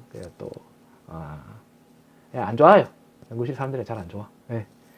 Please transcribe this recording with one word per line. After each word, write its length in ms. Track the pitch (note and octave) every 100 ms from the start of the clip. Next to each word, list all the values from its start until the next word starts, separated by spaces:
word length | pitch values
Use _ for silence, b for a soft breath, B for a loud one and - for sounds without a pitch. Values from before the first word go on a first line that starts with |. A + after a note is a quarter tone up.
| A#2+
그래서 200 | - F2+ -
또, 120 | - - - - B B -
아, 360 | D#2+ D2+ D2+ C2 G#2+ - - - - - b b
예, 60 | C3
안 180 | G#2 A2+
좋아요. 300 | D3+ G3+ C3+ - - - -
연구실 240 | A#2 A#2+ C3
사람들은 300 | C3+ C3 A2+
잘 140 | A2
안 100 | F2
좋아. 180 | G2+ G#2 - -
예. 160 | A#2 G#2 - B